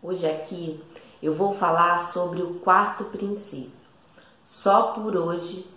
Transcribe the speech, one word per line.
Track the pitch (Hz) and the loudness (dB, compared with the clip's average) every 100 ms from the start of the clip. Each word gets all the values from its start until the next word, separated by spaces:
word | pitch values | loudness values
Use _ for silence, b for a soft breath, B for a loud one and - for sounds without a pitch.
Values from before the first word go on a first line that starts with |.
Hoje | 170 180 160 | -6 -2 -2
aqui | 156 - 185 165 156 - B B B | -2 -6 -8 -8 -10 -14 B B B
eu | 151 | -2
vou | 156 196 | 2 0
falar | 196 180 165 175 175 170 | 2 2 4 4 4 0
sobre | 180 180 175 | -4 -4 -2
o | 175 175 | -4 -2
quarto | - 185 208 - | 4 4 4 -2
princípio. | 202 - 202 202 - 139 127 - - _ _ b b b | -8 -6 -6 -6 -8 -12 -14 -16 -20 _ _ b b b
Só | - - 196 208 262 | -20 -2 6 6 4
por | 226 214 | -2 -2
hoje | 185 165 170 170 185 185 | -2 0 -2 -6 -12 -14